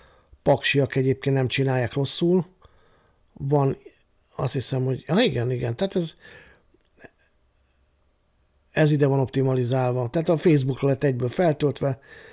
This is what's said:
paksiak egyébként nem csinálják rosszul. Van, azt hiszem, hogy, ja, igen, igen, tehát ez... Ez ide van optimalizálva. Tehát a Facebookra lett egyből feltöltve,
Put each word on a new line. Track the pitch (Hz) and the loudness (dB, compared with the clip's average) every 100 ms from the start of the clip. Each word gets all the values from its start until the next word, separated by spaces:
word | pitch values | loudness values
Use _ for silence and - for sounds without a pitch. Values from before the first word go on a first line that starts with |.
| _ _ _ - | _ _ _ -4
paksiak | - 139 - 139 131 139 | 0 2 2 0 0 0
egyébként | 131 127 139 135 | 0 0 0 0
nem | 123 | 0
csinálják | - 135 127 117 | -2 0 -2 -2
rosszul. | 143 135 - 170 185 - _ _ _ _ _ _ _ _ | -2 -4 0 2 2 -2 _ _ _ _ _ _ _ _
Van, | - 139 147 139 - - _ _ _ _ - | -10 -2 0 0 -2 -10 _ _ _ _ -8
azt | 127 | -4
hiszem, | 135 - 131 127 | -4 -4 -2 -2
hogy, | 123 - | -4 -2
ja, | 180 | 0
igen, | 240 127 120 | 2 0 -4
igen, | 123 123 117 | -4 -4 -4
tehát | 196 185 | -4 -4
ez... | 165 - - - - _ _ _ _ _ - _ _ _ _ _ _ _ _ _ _ _ _ _ _ _ _ | -6 -8 -20 -20 -20 _ _ _ _ _ -20 _ _ _ _ _ _ _ _ _ _ _ _ _ _ _ _
Ez | 156 156 | 2 2
ide | 151 139 | 4 2
van | 135 | 2
optimalizálva. | 127 135 131 131 120 131 127 123 120 | 0 0 2 0 0 0 0 -2 -2
Tehát | 165 160 | -2 0
a | 156 | 2
Facebookra | 185 147 131 123 143 | 4 4 2 0 0
lett | 131 | 0
egyből | 143 123 123 | 0 0 -2
feltöltve, | - 175 147 147 - 139 127 - - - | 0 0 2 -2 -2 -4 -4 -12 -20 -20